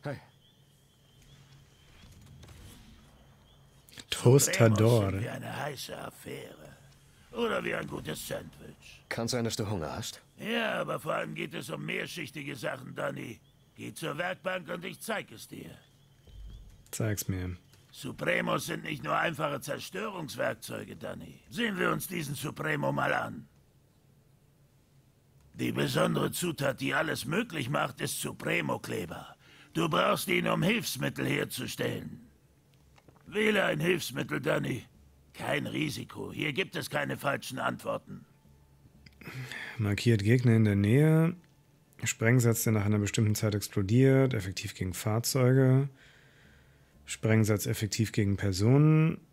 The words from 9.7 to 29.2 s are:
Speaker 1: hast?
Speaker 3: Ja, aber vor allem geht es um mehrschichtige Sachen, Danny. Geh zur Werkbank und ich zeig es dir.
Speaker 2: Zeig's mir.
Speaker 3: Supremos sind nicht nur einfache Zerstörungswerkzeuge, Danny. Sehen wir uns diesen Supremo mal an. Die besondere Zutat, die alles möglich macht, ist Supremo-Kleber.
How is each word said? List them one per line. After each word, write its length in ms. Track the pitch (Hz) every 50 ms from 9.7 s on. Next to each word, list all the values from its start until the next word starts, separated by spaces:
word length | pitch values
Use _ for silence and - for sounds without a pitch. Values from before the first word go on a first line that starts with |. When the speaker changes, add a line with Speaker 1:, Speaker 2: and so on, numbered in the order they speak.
| 110 95 78 73 -
Speaker 1:
hast? 260 | 92 110 - - - - _ _ -
Speaker 3:
Ja, 420 | - 202 226 233 226 208 180 175
aber 180 | 165 147 156 151
vor 140 | - 156 160
allem 220 | 160 165 - 160
geht 180 | 156 165 - -
es 160 | 170 - -
um 160 | 160 - 147
mehrschichtige 680 | 156 180 185 170 147 - 175 160 139 - 156 143 143 139
Sachen, 400 | 123 - 151 143 131 123 - 127
Danny. 440 | - 143 143 139 135 135 123 113 - _ _ _ _ _ _ _
Geh 180 | - 110 120 110
zur 240 | - - 156 143 147
Werkbank 520 | 170 180 185 - _ 190 185 185 170 151
und 140 | 175 175 170
ich 160 | 190 170 -
zeig 320 | - - 226 196 147 -
es 160 | - - - -
dir. 240 | - 127 131 - - - _ _ _ _ _ _ _ _ _ - - - - - - - - - - - - -
Speaker 2:
Zeig's 360 | - - 120 110 104 95 - -
mir. 280 | 98 92 92 90 90 90 _ _ - - _ _
Speaker 3:
Supremos 760 | _ - - 131 120 - - - 175 - - 170 165 156 -
sind 180 | - 165 156 160
nicht 200 | 156 156 135 117
nur 140 | 147 151 156
einfache 440 | 156 170 165 123 156 151 143 139
Zerstörungswerkzeuge, 1300 | 139 147 139 127 117 - - 185 208 220 202 180 165 127 107 120 131 123 120 104 - - 117 107 104 98 98
Danny. 460 | - - 95 95 92 - - - - _ -
Sehen 280 | 110 165 240 226 202 175
wir 140 | 180 175
uns 160 | - - - -
diesen 280 | 190 - 151 139 139
Supremo 560 | - - 151 - - 147 156 156 147 139 135
mal 220 | 143 139 135 143 143
an. 340 | 139 - - - - - - _ _ _ _ _ _ _ _ _ _ _ _ _ _ _ _ _ _ _ _ _ _ _ _ _ _ _ _ _ _ _ _ _ _ _ _ _ _ _ - _
Die 180 | - 123 123
besondere 600 | 113 123 143 143 123 151 160 170 170 - 143 -
Zutat, 480 | 113 - - 175 156 - 139 135 127 -
die 140 | 135 135 135
alles 320 | 143 151 156 139 120 -
möglich 440 | - 156 190 247 240 - 156 135 117
macht, 300 | 151 143 151 151 - -
ist 220 | 151 143 - -
Supremo-Kleber. 1120 | - 143 - - - - 165 170 165 135 123 117 - - - 110 92 - - -